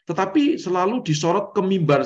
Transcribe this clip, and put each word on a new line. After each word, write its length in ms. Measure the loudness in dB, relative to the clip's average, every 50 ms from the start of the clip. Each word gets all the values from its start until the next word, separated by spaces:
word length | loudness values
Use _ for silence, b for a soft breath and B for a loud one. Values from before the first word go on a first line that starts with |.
| B -6
tetapi 480 | -4 -2 -2 0 2 2 2 2 0
selalu 480 | -2 -4 -2 -2 0 0 0 -2 -2 -2
disorot 480 | -2 -2 0 0 0 0 0 -2 -4
ke 80 | -4 -2
mimbar 400 | 0 0 0 0 2 2 2 2 2